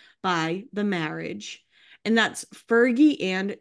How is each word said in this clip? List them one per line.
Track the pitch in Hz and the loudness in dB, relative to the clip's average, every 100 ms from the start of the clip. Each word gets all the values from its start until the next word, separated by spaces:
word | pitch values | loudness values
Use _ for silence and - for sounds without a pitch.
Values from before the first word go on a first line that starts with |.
| _ _ | _ _
by | 190 175 160 180 208 | -2 -2 -2 -4 -8
the | 196 | -4
marriage. | 208 180 156 165 165 208 - - _ _ _ - - | -2 -2 -4 -6 -10 -10 -12 -18 _ _ _ -10 0
And | 226 | 2
that's | 208 - - | 2 -2 -14
Fergie | - - 226 254 240 302 285 | -14 0 4 4 6 4 4
and | 185 185 196 - | -4 -4 -4 -8